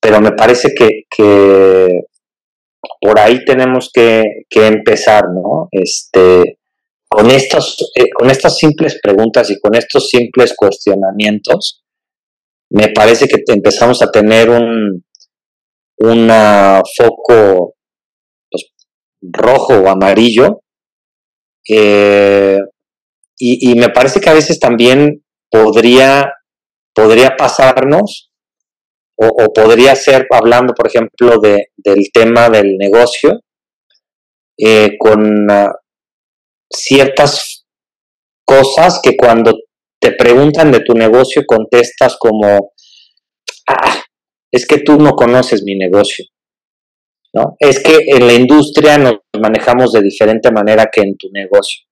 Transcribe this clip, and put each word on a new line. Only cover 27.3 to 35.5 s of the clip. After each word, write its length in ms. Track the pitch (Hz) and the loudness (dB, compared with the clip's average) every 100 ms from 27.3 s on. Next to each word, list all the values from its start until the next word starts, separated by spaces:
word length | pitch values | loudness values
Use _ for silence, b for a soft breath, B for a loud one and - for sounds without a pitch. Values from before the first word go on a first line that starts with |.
| - | 0
pasarnos 960 | 135 - 131 131 131 151 202 - _ _ _ _ _ _ _ _ _ - | -4 0 0 0 0 -2 -2 -10 _ _ _ _ _ _ _ _ _ -2
o, 80 | 113 | -2
o 260 | - 110 | 0 0
podría 420 | 113 110 117 131 | 2 2 4 4
ser, 320 | 135 - 131 127 | 2 2 0 0
hablando, 420 | 131 113 120 127 | 0 2 0 0
por 120 | 117 113 | -4 -4
ejemplo, 520 | 120 110 _ 123 113 | -4 -6 _ 2 2
de, 280 | 107 101 - _ | 2 0 -4 _
del 340 | 101 98 98 | -4 -2 0
tema 360 | - 113 117 117 | 0 2 2 2
del 280 | 110 101 95 | 2 0 -2
negocio, 600 | 101 107 120 - 147 220 _ _ _ _ _ _ _ _ _ _ _ _ | 0 2 2 0 -6 -8 _ _ _ _ _ _ _ _ _ _ _ _
eh, 380 | 110 110 107 - | 0 2 0 0
con, 520 | 110 107 107 104 104 | 0 2 0 -2 0